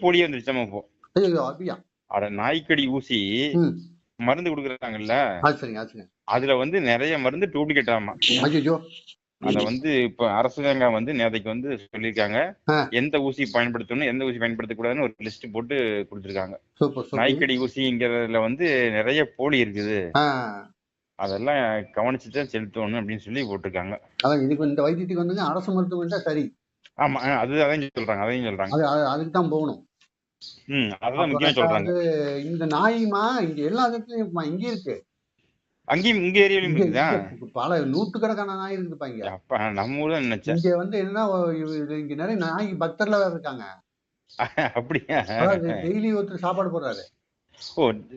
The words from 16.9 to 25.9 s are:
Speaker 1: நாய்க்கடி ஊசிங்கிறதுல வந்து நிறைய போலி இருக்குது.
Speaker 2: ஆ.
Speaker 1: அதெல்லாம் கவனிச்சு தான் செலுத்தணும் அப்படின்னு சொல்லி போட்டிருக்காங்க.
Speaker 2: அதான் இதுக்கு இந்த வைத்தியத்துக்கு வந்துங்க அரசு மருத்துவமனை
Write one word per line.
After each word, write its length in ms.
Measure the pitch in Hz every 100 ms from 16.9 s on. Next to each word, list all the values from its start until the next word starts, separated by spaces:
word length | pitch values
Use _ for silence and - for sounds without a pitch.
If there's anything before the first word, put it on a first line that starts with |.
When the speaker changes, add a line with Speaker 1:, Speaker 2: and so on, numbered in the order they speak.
| 131 117 -
Speaker 1:
நாய்க்கடி 380 | 127 139 139 127
ஊசிங்கிறதுல 840 | 127 135 135 120 120 120 117 113
வந்து 500 | 110 135 170 135 120
நிறைய 420 | 107 110 147 147 -
போலி 280 | 139 139
இருக்குது. 480 | 110 101 104 107 87 139
Speaker 2:
ஆ. 540 | 147 131 117 101 101 _ _ _ _ -
Speaker 1:
அதெல்லாம் 640 | 98 98 127 147 117 107
கவனிச்சு 520 | 101 - 117 131 113
தான் 20 |
செலுத்தணும் 400 | 131 139 113 107
அப்படின்னு 440 | 113 107 117 104 107
சொல்லி 240 | 92 123
போட்டிருக்காங்க. 580 | 120 98 95 90 90 104 - -
Speaker 2:
அதான் 200 | 135 147
இதுக்கு 240 | 135 147 151
இந்த 160 | 143
வைத்தியத்துக்கு 100 | 143
வந்துங்க 420 | 170 185 180 175 190
அரசு 380 | 160 170 185
மருத்துவமனை 340 | 185 180